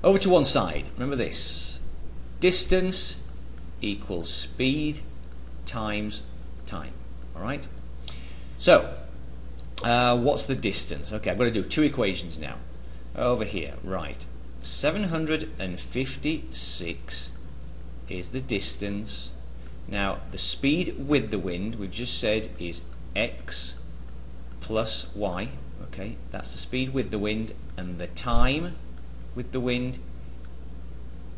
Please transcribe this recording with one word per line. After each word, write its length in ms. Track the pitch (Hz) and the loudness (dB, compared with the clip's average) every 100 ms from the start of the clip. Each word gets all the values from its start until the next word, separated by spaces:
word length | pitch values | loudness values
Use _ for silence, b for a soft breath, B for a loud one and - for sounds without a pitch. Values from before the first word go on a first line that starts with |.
over 160 | 175 196 | 8 6
to 100 | 196 | 8
one 160 | 180 | 8
side. 440 | 135 139 90 76 - | 8 4 4 0 -2
Remember 200 | - 127 | -2 0
this. 640 | 139 85 - - - - - - - - - - - | 0 0 0 -2 -2 -4 -2 -2 -2 -4 -4 -6 4
Distance 760 | 180 180 - 185 185 185 - - - - - - - - | 4 4 6 6 6 0 -2 -4 -6 -6 -6 -6 -6 -4
equals 480 | 104 101 - 90 82 | -2 -2 -2 -4 -2
speed 680 | - - - 131 147 151 151 - - - - - - | -4 -4 2 2 4 0 -2 -6 -6 -6 -8 -6 -6
times 600 | - 120 107 104 104 - - - - - - | -4 -2 0 0 -2 -4 -6 -6 -6 -8 -6
time, 280 | 92 67 - - - - 80 | -6 -6 -8 -8 -8 -8 -6
all 60 | |
right? 260 | 104 143 - - - - B B B B B B | -4 -4 -6 -8 -8 -6 B B B B B B
So, 340 | - 165 - - - - - - - - - - | 8 10 8 -6 -8 -8 -8 -8 -8 -8 -8 -2
uh, 340 | 117 120 123 120 | 4 6 8 6
what's 280 | 123 - - | 6 2 0
the 100 | 120 | 0
distance? 560 | 107 - - 71 - | 2 0 -2 -2 -2
Okay, 180 | 107 - | -2 0
I'm 80 | 98 | 4
gonna 140 | 123 | 4
do 100 | 110 | 4
two 220 | 92 - | 2 4
equations 560 | 147 131 104 95 85 78 | 4 6 2 2 -4 -6
now. 160 | 71 58 - - B B B | -6 -6 -8 -8 B B B
Over 300 | - 123 120 | 0 2 2
here, 300 | 104 98 73 - | 0 -2 -4 -6
right. 420 | 87 92 76 62 - - - - | -4 -2 -4 -6 -6 -8 -8 -6
Seven 440 | - - 147 185 | -4 0 2 2
hundred 440 | 196 160 156 156 - - | 0 0 2 0 0 -4
and 180 | 95 90 | -4 -4
fifty-six 1500 | - 123 131 - 151 156 - - - - 85 82 - - - - - - - - - - - | -4 -2 -2 0 0 -2 -4 -4 -2 -2 -4 -4 -4 -4 -4 -6 -6 -6 -6 -8 -8 -8 -6
is 220 | 92 90 | -6 -4
the 100 | 131 | -4
distance. 880 | 131 101 - - 101 101 113 - - - - - B - - | 0 0 0 -2 -2 -2 -4 -6 -6 -8 -8 -8 B -8 -4
Now, 300 | 101 98 - - | 0 0 0 -4
the 40 | - | -4
speed 680 | - - 135 160 185 - 139 | -2 2 4 4 2 -2 4
with 220 | 147 113 | 4 4
the 80 | 101 | -2
wind, 380 | 90 87 101 117 | 0 -2 -2 -4
we've 140 | 95 | -4
just 280 | 104 123 - | -4 -2 0
said, 320 | 110 110 107 - | 2 2 0 -6
is 240 | 87 85 - - - 98 | -4 -4 -6 -8 -4 0
X 600 | 113 - - - - - - - - - - - - - | 0 -2 -6 -4 -4 -6 -8 -8 -8 -8 -8 -8 -8 -8
plus 460 | - 110 - - - | -2 0 0 -2 -6
Y. 340 | 101 101 90 113 - - - | -2 0 0 -2 -4 -8 -6
Okay, 320 | 90 - 101 - - | -8 -6 -6 -6 -6
that's 220 | 101 - | -6 -6
the 60 | - | -6
speed 340 | - 127 131 | -2 0 0
with 180 | 135 107 | 0 0
the 80 | 107 | 0
wind, 360 | 104 110 113 - - | 0 0 -2 -4 -6
and 240 | - 90 87 | -4 -4 -4
the 100 | 87 | -4
time 680 | - 123 113 123 147 175 175 - - - - - | -4 8 12 12 10 0 -4 -6 -8 -8 -8 -6
with 180 | 123 123 | -6 -2
the 80 | 131 | 0
wind 380 | 123 123 123 131 - - - - - - - - - - - - - | 2 2 0 -4 -6 -6 -6 -6 -6 -6 -6 -6 -6 -8 -8 -8 -8